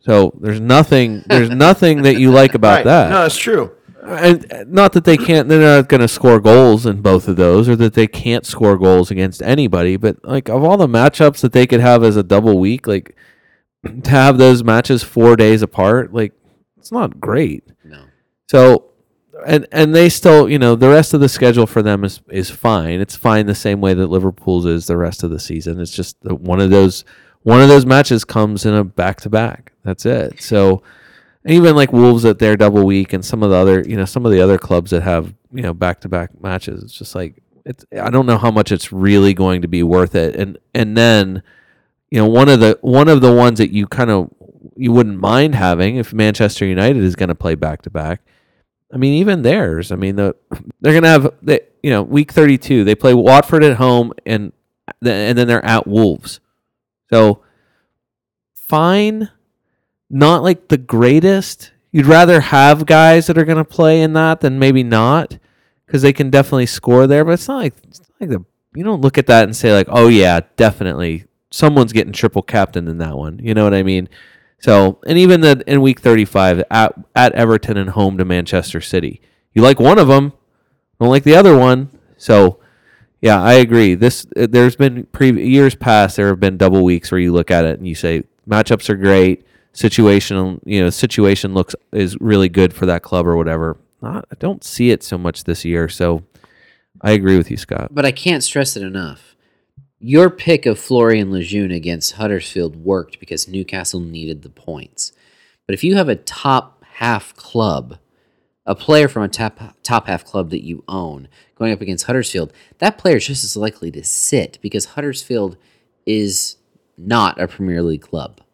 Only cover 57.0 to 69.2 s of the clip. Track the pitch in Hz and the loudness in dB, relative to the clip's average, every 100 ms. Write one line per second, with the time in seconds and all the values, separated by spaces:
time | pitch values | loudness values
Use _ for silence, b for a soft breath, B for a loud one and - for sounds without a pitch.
57 | _ 113 107 101 _ _ _ _ _ _ | _ 2 2 0 _ _ _ _ _ _
58 | _ _ _ _ _ _ - 156 165 196 | _ _ _ _ _ _ -6 -2 0 0
59 | 208 214 214 _ _ _ _ _ _ _ | -2 -6 -12 _ _ _ _ _ _ _
60 | _ 135 147 170 170 - _ 151 123 113 | _ 0 2 2 0 -4 _ -4 -2 0
61 | 120 151 185 196 185 - - _ _ 156 | 2 4 2 -2 -4 -16 -20 _ _ 0
62 | 139 160 175 170 131 139 139 151 151 160 | 4 6 6 4 2 4 4 2 2 4
63 | 160 165 160 165 156 160 156 - 160 160 | 6 4 2 -2 0 -2 -4 0 2 2
64 | 156 156 160 160 139 135 135 131 120 113 | 0 0 -2 0 -4 0 0 2 0 0
65 | 117 156 151 - _ _ _ _ _ 139 | 2 0 -4 -14 _ _ _ _ _ 0
66 | 135 135 139 139 135 135 120 - - 123 | 0 0 0 0 0 -2 -4 -6 2 4
67 | 135 143 156 175 - 269 165 _ _ _ | 4 2 0 -4 -6 -8 -8 _ _ _
68 | _ _ 185 101 92 _ _ - 196 190 | _ _ -10 -10 -10 _ _ -10 -8 -2
69 | 131 139 | 0 0